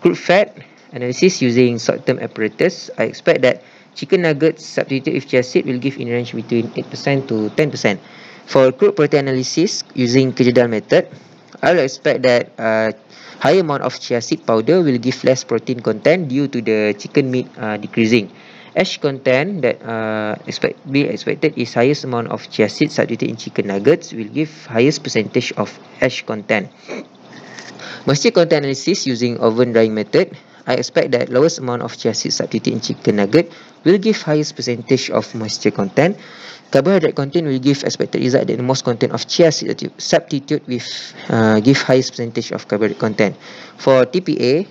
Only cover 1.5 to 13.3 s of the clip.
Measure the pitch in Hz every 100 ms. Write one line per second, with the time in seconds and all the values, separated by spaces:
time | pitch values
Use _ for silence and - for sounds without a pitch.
1.5 | 117 123 117 - - - 127 117 - 107
2.5 | 104 160 185 - - 113 - - 151 127
3.5 | - - - _ - 147 190 170 147 -
4.5 | - - - - 135 135 147 127 131 127
5.5 | 180 147 123 131 131 120 120 120 - 110
6.5 | 120 113 - - 131 - 139 135 110 107
7.5 | - 151 123 - 98 - - - - -
8.5 | 143 131 131 208 - 147 147 135 131 127
9.5 | - 170 - - - 123 127 131 - 123
10.5 | 123 120 110 - 156 180 - - - _
11.5 | - 135 175 135 - - 131 127 120 -
12.5 | - 113 110 110 107 _ - -